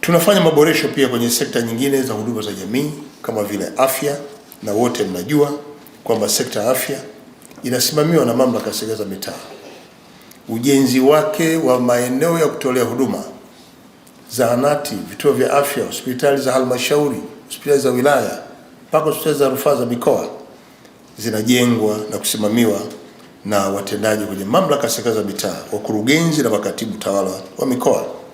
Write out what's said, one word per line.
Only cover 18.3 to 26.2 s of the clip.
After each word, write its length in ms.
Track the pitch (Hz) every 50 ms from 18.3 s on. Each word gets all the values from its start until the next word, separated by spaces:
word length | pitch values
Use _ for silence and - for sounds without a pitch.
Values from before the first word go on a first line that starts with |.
| - - - - - - - - - - - -
mpaka 160 | - 170 -
hospitali 340 | - 143 - - 156 147 139
za 100 | 143 131
rufaa 260 | 127 127 - 156 139
za 100 | 123 123
mikoa 420 | 117 120 117 - - 127 98 - - - - - - - - - - - - - - - - - - - -
zinajengwa 800 | 101 117 107 107 107 113 123 123 120 120 117 110 107 107 107 107 107 -
na 80 | - 98
kusimamiwa 640 | - - - 110 107 104 110 120 120 107 101 - - - - - - - - - - - - - -
na 240 | 101 104 101 98 98
watendaji 560 | 98 101 98 95 101 104 101 110 110 107 104
kwenye 200 | 92 95 95 98
mamlaka 380 | 98 123 180 190 - 143 -
ya 60 | - -
serikali 280 | - - 104 120 107
za 60 | 107
mitaa, 340 | 101 98 95 - - 98 85 - - -
wakurugenzi 680 | - 104 - - 110 107 107 123 143 160